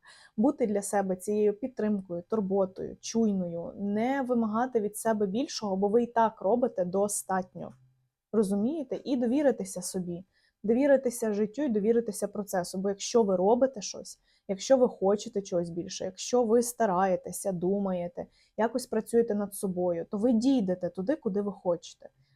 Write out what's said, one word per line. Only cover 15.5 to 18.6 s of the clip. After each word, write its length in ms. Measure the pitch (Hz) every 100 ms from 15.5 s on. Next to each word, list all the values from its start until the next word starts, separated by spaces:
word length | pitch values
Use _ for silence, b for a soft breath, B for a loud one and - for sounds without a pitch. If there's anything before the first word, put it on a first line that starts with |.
| 175 170
більше, 360 | 170 185 - 190
якщо 380 | 190 - 247
ви 200 | 226 240
стараєтеся, 880 | 240 - 220 180 196 175 - - 202
думаєте, 760 | 175 175 202 196 180 175 - 170 b b
якось 280 | -